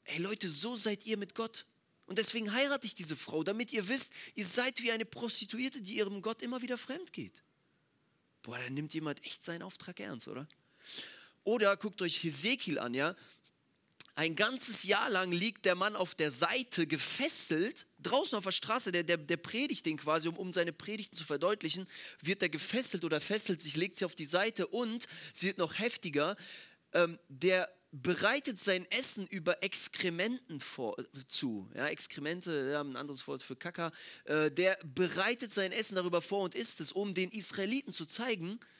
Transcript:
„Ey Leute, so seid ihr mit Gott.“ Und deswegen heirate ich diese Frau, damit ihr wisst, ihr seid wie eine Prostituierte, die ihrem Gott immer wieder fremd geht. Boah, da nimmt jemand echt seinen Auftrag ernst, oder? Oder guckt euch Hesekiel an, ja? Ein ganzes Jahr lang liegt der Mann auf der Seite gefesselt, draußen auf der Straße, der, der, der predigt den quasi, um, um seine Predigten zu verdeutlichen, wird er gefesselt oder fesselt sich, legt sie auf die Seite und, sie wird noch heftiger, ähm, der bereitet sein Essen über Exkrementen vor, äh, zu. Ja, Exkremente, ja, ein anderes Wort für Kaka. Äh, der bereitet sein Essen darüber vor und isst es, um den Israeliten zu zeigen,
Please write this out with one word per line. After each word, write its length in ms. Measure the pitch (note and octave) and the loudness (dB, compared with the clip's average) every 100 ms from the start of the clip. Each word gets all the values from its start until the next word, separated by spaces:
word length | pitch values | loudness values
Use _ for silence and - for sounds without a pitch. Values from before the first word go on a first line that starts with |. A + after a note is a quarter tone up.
| - | -8
„Ey 140 | D#3 | -4
Leute, 280 | F#3 G#3+ F#3+ | -2 -2 -2
so 300 | C#3+ A3+ A#3+ | 0 0 2
seid 280 | A3 G3+ A3 | 0 0 -2
ihr 120 | G#3 | -4
mit 180 | G3 - | -4 -6
Gott.“ 300 | A3+ - - _ _ _ - | -6 -6 -14 _ _ _ -4
Und 120 | F#3+ | 0
deswegen 340 | G#3+ A#3 G#3 | 2 0 0
heirate 340 | A#3 C#4 C#4 G#3+ | 2 2 2 -2
ich 100 | - | -4
diese 200 | D#3+ D3 | -4 -4
Frau, 300 | - D#3 D#3+ | -2 -2 0
damit 260 | A3 A#3 | -2 -2
ihr 160 | A3 F#3 | -4 0
wisst, 240 | C4 - - - - | 2 2 -2 -12 -2
ihr 100 | F#3+ | 2
seid 380 | - B3+ B3+ | 2 2 0
wie 80 | A#3+ | 0
eine 140 | A3+ A3+ | 0 -2
Prostituierte, 760 | A#3+ A#3 - G3+ A3 C4 C4 | -4 -2 -2 -2 -2 -4 -4
die 140 | F#3+ G#3+ | -6 0
ihrem 260 | G3+ G3+ | 0 0
Gott 200 | G#3+ A3+ | -4 -4
immer 200 | A#3+ B3+ | -4 -4
wieder 160 | B3 A#3+ | -4 -4
fremd 360 | - D#4 F4+ | -4 -8 -8
geht. 280 | - G2+ - _ _ _ _ _ _ _ _ _ _ | -10 -10 -12 _ _ _ _ _ _ _ _ _ _
Boah, 160 | - B2 | -10 -8
da 120 | B2 | -4
nimmt 240 | C3+ D3+ | -4 -2
jemand 300 | D#3+ D#3 C#3+ | -2 -4 -4
echt 180 | - - | -8 -10
seinen 200 | - E3+ | -8 -8
Auftrag 400 | F#3+ - - F3+ | -8 -12 -14 -10
ernst, 260 | G3+ B2 - | -8 -8 -8
oder? 180 | B2 D#3 - _ _ - - - - - _ - | -8 -10 -16 _ _ -12 -10 -10 -14 -20 _ 0
Oder 320 | A#3 G3+ G3 | 6 6 6
guckt 240 | G#3+ - | 0 -2
euch 200 | F3 - | 0 2
Hesekiel 560 | E3+ C#3 F#3+ B3+ - D3 | 0 2 2 2 0 -2
an, 160 | A#2+ | 0
ja? 220 | B2+ D#3 F#3 - - - _ _ _ _ - - - | 0 0 -2 -16 -20 -20 _ _ _ _ -20 -12 -2
Ein 200 | E3 D#3+ | 0 4
ganzes 480 | A3 B3+ - G#3 | 2 2 0 0
Jahr 260 | F#3 G3+ B3+ | 4 4 4
lang 220 | F#3+ F#3 | 2 4
liegt 320 | F3 A3 - | 4 2 2
der 120 | F#3+ F3+ | 2 4
Mann 200 | G3+ G#3 | 2 2
auf 180 | F3+ | -2
der 160 | - D3+ | 2 2
Seite 560 | B2+ E3+ B3+ A#3+ - D#3 | 4 2 2 -2 0 0
gefesselt, 1040 | D3 - - D4 - - D#3+ G#3 - - _ | 2 -2 0 0 2 2 4 2 -2 -14 _
draußen 380 | D3+ B3+ E4 G#3+ | 2 2 4 0
auf 60 | |
der 80 | F#3 | 0
Straße, 400 | - - A3 G#3 | -2 0 0 2
der, 120 | F3 | 0
der, 120 | E3 E3+ | 2 2
der 220 | D3 E3+ | 2 -4
predigt 480 | - A3 - - E3 | -2 -2 0 0 -2
den 100 | D#3 | -2
quasi, 320 | D3 D#3+ D#3+ | 2 2 2
um, 100 | F#3 | -2
um 140 | F#3 | -2
seine 220 | F3 E3+ | 0 0
Predigten 420 | E3 - G#3+ G3+ E3+ | -2 -8 -8 -6 -8
zu 80 | |
verdeutlichen, 640 | D#3 D3 F3 G#3 D#3+ F3 F#3 - - - | -2 2 2 2 0 -2 -2 -10 -14 -8
wird 200 | D3 F#3+ | -2 0
er 80 | F3 | 0
gefesselt 560 | D3+ - A3+ B3 F#3 E3 | 0 -2 0 2 0 0
oder 160 | D3+ | 0
fesselt 400 | - G#3 - E3+ | 0 0 2 0
sich, 160 | D3+ D3 | 0 0
legt 200 | F#3 - | 0 0
sie 60 | |
auf 100 | F3+ | -2
die 120 | - D3 | -2 0
Seite 420 | F3+ A3 A3+ F3 | 2 2 0 -2
und, 400 | A3+ A#3 A#3 - - - | 0 0 -2 -8 -10 -10
sie 140 | - F#3 | -2 -2
wird 100 | F#3+ | 2
noch 220 | E3 - | 0 0
heftiger, 560 | A#3 - F3 C#3+ D#3 G3+ - - - _ _ | -2 -2 -2 2 2 0 -8 -16 -18 _ _
ähm, 260 | E3+ E3+ E3+ - | 4 4 2 -14
der 440 | C3+ F3 F#3 F3 - _ C#3+ | 0 4 4 2 -6 _ -4
bereitet 640 | D3+ E3 G3+ C#4 C#4+ G3 | 0 4 4 4 0 -2
sein 300 | - F#3 - | 2 2 2
Essen 380 | A3+ C4+ G#3+ F#3+ | 0 2 0 -2
über 340 | F#3+ E3 F3 | -2 0 2
Exkrementen 1000 | G3 - - - F#3 E3+ G#3+ B3 - D3 | 2 2 0 0 0 2 0 -2 -6 -8
vor, 380 | - - G#2+ - | -8 -4 -4 -4
äh, 80 | - C#3 B2+ | -8 -12 -4
zu. 420 | - C3+ G#2 F#2+ - | -2 0 -2 -6 -2
Ja, 100 | C#3+ | -2
Exkremente, 840 | - - - D3 F3+ F3 D3+ C3 | 0 -4 -4 -4 -4 -2 0 0
ja, 100 | D3 | -2
ein 140 | C#3+ B2 | -2 -6
anderes 320 | D3 C3+ - | -6 -8 -6
Wort 160 | C3+ | -8
für 120 | - C3 | -8 -8
Kaka. 360 | F3 F3 E3 - - - | -8 -4 -6 -6 -16 -14
Äh, 260 | - D#3 D3+ | 0 4 4
der 300 | C#3+ F#3 F#3+ | 6 4 4
bereitet 720 | D#3 C3 F3+ C#3+ G3+ A#3+ A#3 | -4 0 2 4 2 2 0
sein 180 | G3+ F#3+ | 0 0
Essen 240 | F3+ A3 F#3+ | 2 0 2
darüber 280 | F3+ E3+ | 4 2
vor 180 | - G3 | 2 0
und 140 | F#3 - | 0 0
isst 260 | A#3 - | -2 0
es, 100 | D#3 | 0
um 220 | F#3 G3+ | 0 0
den 160 | F3+ F#3 | 2 0
Israeliten 640 | A3 F3 G3 G3 C4 - | 0 -2 0 0 0 -2
zu 160 | - D#3 | -4 -2
zeigen, 520 | - B3 G#3 E3+ A3+ - - | -2 0 0 -2 -6 -12 -20